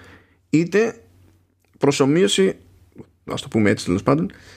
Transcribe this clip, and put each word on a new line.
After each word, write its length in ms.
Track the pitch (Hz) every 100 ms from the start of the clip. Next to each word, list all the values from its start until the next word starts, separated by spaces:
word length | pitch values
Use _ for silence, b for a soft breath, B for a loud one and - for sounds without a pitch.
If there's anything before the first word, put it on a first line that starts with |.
| B B B B _
είτε 540 | 151 170 196 233 - - _ _ _ _ _ _ -
προσομοίωση, 800 | 139 139 135 165 196 190 190 - - _ _ - - _ -
ας 100 | -
το 60 | -
πούμε 220 | 113 101
έτσι 160 | - -
τέλος 180 | 87
πάντων, 280 | - 147 190 B B